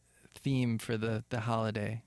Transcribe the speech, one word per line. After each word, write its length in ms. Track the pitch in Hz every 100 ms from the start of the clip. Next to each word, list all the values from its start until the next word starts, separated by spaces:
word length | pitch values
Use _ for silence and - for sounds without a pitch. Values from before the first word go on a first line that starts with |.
| _ _ -
theme 440 | - 139 131 120 113
for 180 | - 113
the, 280 | 113 110 -
the 100 | 120
holiday. 640 | 113 113 113 107 104 113